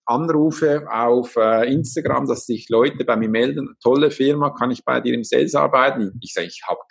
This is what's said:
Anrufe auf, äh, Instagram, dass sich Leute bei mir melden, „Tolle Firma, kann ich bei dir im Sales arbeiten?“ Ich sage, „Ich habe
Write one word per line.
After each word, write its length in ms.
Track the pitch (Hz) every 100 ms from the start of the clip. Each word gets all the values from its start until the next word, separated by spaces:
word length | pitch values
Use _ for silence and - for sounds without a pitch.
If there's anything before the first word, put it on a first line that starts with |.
Anrufe 840 | - 120 165 156 160 151 156 147 147
auf, 460 | 113 120 123 120 120
äh, 360 | 110 113 120
Instagram, 540 | 143 165 - 143 135 135
dass 180 | 117
sich 240 | - 113 -
Leute 360 | 113 135 -
bei 120 | - 113
mir 120 | 110
melden, 460 | 110 127 147 139 -
„Tolle 300 | 117 135 147
Firma, 400 | 143 135 147 143
kann 200 | 143 123
ich 120 | 123
bei 160 | - 127
dir 140 | 123
im 80 | 120
Sales 300 | 110 127 143
arbeiten?“ 640 | 143 143 135 135 135 101 101
Ich 120 | 90
sage, 140 | - 85
„Ich 140 | - -
habe 120 | 87 -